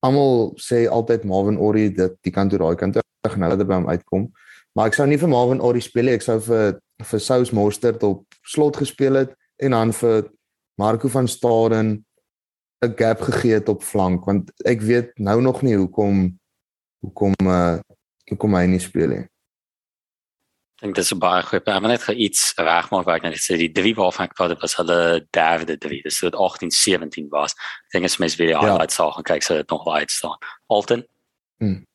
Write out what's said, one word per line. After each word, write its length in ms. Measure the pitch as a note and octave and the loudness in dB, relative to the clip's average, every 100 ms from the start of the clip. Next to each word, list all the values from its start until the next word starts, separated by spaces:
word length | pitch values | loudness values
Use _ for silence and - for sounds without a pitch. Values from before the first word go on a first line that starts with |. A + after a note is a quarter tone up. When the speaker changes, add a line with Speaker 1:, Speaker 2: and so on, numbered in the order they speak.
| C3 | 2
Speaker 1:
Almal 480 | C#3 C#3 B2 G#2+ - | 4 4 2 0 -4
sê 240 | - A#2+ A#2 | -2 2 2
altyd 380 | A#2 A2+ A#2 G#2+ | 0 0 0 0
Marvin 320 | F#2 G2+ G#2+ | 0 0 2
Orrie 320 | G#2 G#2+ G#2+ | 2 2 0
dit 260 | F#2 F#2 F#2 | 0 -2 -2
die 80 | - | -6
kant 200 | - G2 | -2 0
toe, 80 | G2 | 2
daai 160 | E2 F2 | 0 0
kant 160 | F#2+ | 0
toe, 80 | G2+ - _ - | -2 -4 _ -6
ek 80 | |
gaan 160 | G#2+ E2+ | -2 0
nou 80 | F#2+ | 0
by 160 | F#2+ | 0
hom 160 | F#2 F2 | 0 0
uitkom. 420 | F2 - F#2+ A#2 _ - - _ - | -4 -2 -4 -4 _ -20 -20 _ -2
Maar 120 | A2 | 0
ek 60 | |
sou 140 | - C#3+ | 2 2
nie 100 | D3 | 2
vir 120 | E3+ | 2
Marvin 320 | B2+ B2 C3 | 2 2 2
Orrie 200 | A#2+ A#2+ | 2 0
speel 240 | A#2 - B2+ | -2 0 2
nie, 80 | |
ek 80 | A#2 | 0
sou 180 | - A2+ | 0 -2
vir, 400 | G#2+ A2+ G#2 F#2 _ _ | 0 2 2 -2 _ _
vir 180 | - A2 | -6 -6
Sous 320 | - B2+ B2 | 0 0 2
Mostert 520 | A2 G#2 G#2 A#2+ A2+ | 2 0 0 -2 0
op 220 | G#2 F#2+ _ _ - | -2 -2 _ _ -8
slot 320 | - D3 D3 | 0 0 0
gespeel 380 | C#3 - C3+ C3+ | -6 -2 0 2
het 120 | C3 - _ _ | 0 -6 _ _
en 120 | C#3 | 0
dan 200 | A#2 A2+ | 2 2
vir 380 | G#2+ A#2+ A2 G#2+ _ _ _ _ - | 2 2 2 0 _ _ _ _ -2
Marco 320 | G2+ A2+ C3+ | 0 0 0
van 180 | C3 B2 | 0 -2
Staden 760 | - B2 A2+ A2+ A2 A2 G#2+ _ _ _ _ _ _ _ _ | 0 0 2 2 2 0 -4 _ _ _ _ _ _ _ _
'n 120 | A#2+ G#2 | -4 2
gap 240 | A2+ A2 | 0 2
gegee 320 | - A2 A#2+ | -2 0 2
het 160 | A2 G#2 | 2 2
op 140 | G2+ | -4
flank, 420 | - G#2 F#2 F2+ F#2+ | -2 0 0 0 0
want 260 | G2+ F2 - - | -2 -2 -6 -2
ek 160 | A#2+ | 0
weet 380 | G#2+ A#2+ A#2+ - | 2 0 0 -6
nou 220 | G2+ A2 | 0 2
nog 200 | B2+ B2+ | 2 2
nie 120 | C3+ G#2 | 0 2
hoekom, 640 | F#2 - G#2 G2 F#2 F2+ _ _ _ _ _ _ | 0 0 2 2 0 -2 _ _ _ _ _ _
hoekom, 320 | G2 - G2+ F#2+ | -14 -2 0 2
eh, 400 | F#2+ F2+ F2 E2 - _ _ _ - | 2 2 2 0 -6 _ _ _ -12
hoekom 240 | G2 G#2+ F#2+ | -4 0 2
hy 100 | F2+ | 2
nie 120 | F#2 | 2
speel 280 | F2+ - E2 | -2 -2 -2
nie. 200 | G#1+ - _ _ _ _ _ _ _ _ _ _ _ _ _ _ _ | -2 -8 _ _ _ _ _ _ _ _ _ _ _ _ _ _ _
Speaker 2:
Ek 60 | G#2+ | -8
dink 80 | F#2+ | -4
dis 140 | F#2 | -2
'n 60 | F#2+ | 0
baie 220 | F2+ F2+ - | 2 0 0
goeie 140 | G2 | -4
punt. 180 | - G2 | 0 -2
Maar 100 | G#2+ | 0
net 120 | A#2+ | -2
gou 100 | - | -2
iets 400 | A2 G#2 - - - | -2 -2 0 -2 -2
regmaak 480 | E2 E2+ E2 F#2+ F2+ | 0 0 0 -2 0
wat 100 | E2 | -2
ek 80 | |
net 160 | E2+ D#2+ | -2 -6
sê, 160 | - F2 | -2 0
die 160 | E2 | 0
drie 220 | D#2+ F#2+ G#2+ | 0 0 2
waarvan 300 | F#2 - F2+ | -2 -2 -8
ek 100 | - | -2
praat 140 | F2+ | -2
het, 100 | E2+ | -2
was 160 | E2+ - | -6 -4
hulle 480 | E2+ F2 E2+ E2+ D#2 | 0 2 2 0 -2
derde 460 | E2+ E2 E2+ D#2+ D2+ | 0 2 2 -2 -8
drie. 220 | D2+ C#2+ | -8 -10
Dis 160 | D#2 - | -8 -4
toe 100 | F2+ | -4
dit 100 | - | 0
agtien 320 | F#2 - F2 | -2 -2 -4
sewentien 580 | - - F2+ D#2 D#2+ D2 | 0 2 0 -2 -12 -6
was. 240 | D2 D2+ - - - _ | -4 -4 -6 -12 -16 _
Ek 60 | |
dink 120 | F#2+ F2 | -2 -2
as 140 | - | -2
mens 160 | E2 - | -2 0
weer 120 | E2 | 0
die 60 | D#2 | 2
Speaker 1:
Ja. 40 | |
Speaker 2:
highlights 360 | G#2 F#2+ D#2+ - | 2 2 0 0
sal 160 | E2 | -2
gaan 100 | D2+ | -2
kyk, 200 | D2+ D#2+ | -4 -2
sal 120 | - D#2+ | 0 -2
dit 140 | D2 | -2
nog 160 | D#2+ - | -4 -2
wel 100 | D2+ | -4
uitstaan. 320 | D2 - E2+ D#2+ - - _ | -4 -6 -8 -12 -14 -20 _
Alton? 380 | G#2 - A#2+ A#2+ _ _ _ _ _ | -2 0 -2 -4 _ _ _ _ _
Speaker 1:
Hmm. 240 | G#2+ F#2+ - | -4 -4 -10